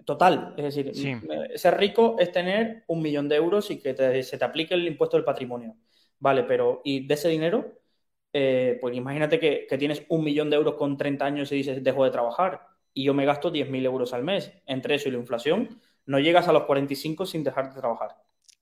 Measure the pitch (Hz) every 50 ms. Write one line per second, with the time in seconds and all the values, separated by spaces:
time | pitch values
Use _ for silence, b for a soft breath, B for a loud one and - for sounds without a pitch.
0 | - - 143 - 175 185 156 117 - - - - 143 143 135 147 135 - 113 135
1 | 139 139 127 113 - - 151 151 - - - - - 175 175 180 202 208 - 233
2 | 226 226 226 - 180 175 - 180 175 180 196 220 226 226 220 - - - 165 165
3 | 156 151 143 143 143 147 151 151 165 170 202 208 208 - 151 - - 135 127 135
4 | 131 131 127 131 127 - 139 131 127 117 120 156 160 - 185 175 175 170 151 -
5 | 160 160 165 156 156 147 135 127 127 123 123 120 117 113 - _ _ _ _ _
6 | _ _ _ - 135 135 135 131 120 - 127 123 120 120 127 - - 143 139 135
7 | 135 135 147 147 175 170 160 156 156 170 208 262 - - - _ _ _ _ _
8 | _ _ _ _ _ _ - 143 135 135 131 127 127 123 117 120 131 123 123 123
9 | 123 135 139 151 151 151 160 160 160 151 135 - - - 139 131 143 151 147 143
10 | - - 170 160 156 151 143 147 151 147 147 147 156 160 151 - 147 143 139 139
11 | 143 143 143 139 139 143 143 147 139 139 143 139 131 139 131 135 131 131 127 139
12 | 131 127 127 123 120 117 117 - 185 185 - - - _ _ _ _ _ - 135
13 | 135 143 139 139 139 143 139 143 - 175 151 147 131 131 131 131 131 127 131 123
14 | 123 123 127 123 131 175 202 185 - - - _ _ - 135 131 - 139 147 139
15 | - 139 127 120 120 - 123 113 - 143 175 220 - b b b b b b b
16 | b 139 139 139 143 165 170 175 156 170 156 - 170 156 139 139 139 139 139 -
17 | - 156 156 196 185 180 - 160 143 135 - 135 135 131 - 135 131 117 113 -
18 | 110 107 - _ _ _ _ _ _ - - _